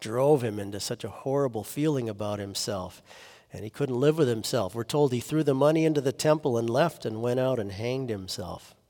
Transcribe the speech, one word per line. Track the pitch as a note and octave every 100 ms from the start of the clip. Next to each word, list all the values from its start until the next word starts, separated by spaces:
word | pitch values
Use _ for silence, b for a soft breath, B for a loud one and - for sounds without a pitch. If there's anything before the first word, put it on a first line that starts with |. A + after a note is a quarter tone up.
drove | A2 A#2+ C#3 D3+
him | A#2 G#2
into | G2+ G2+
such | - A#2
a | G2+
horrible | - C3+ C#3 C3+ A2+
feeling | G2+ C#3+ D#3 C#3 A2+
about | G2+ G#2 G#2
himself. | G2+ G2 - G2 F2+ - - B B B B
And | F#2+
he | G#2+
couldn't | - C#3+ B2
live | D3 D#3
with | B2+
himself. | A2+ - B2+ F#2
We're | A2+
told | A#2 D3+ D3
he | B2
threw | - D3+
the | D3
money | C3+ D3 D#3+ D#3+
into | D3
the | C3+
temple | - D#3 D#3 D3+ A#2
and | A#2
left | B2 E3 - A#2+
and | A2
went | A#2+ B2+
out | C3 B2
and | G2+
hanged | G2 A#2 C3 B2+
himself. | G2+ F#2 - F2 F2+ - _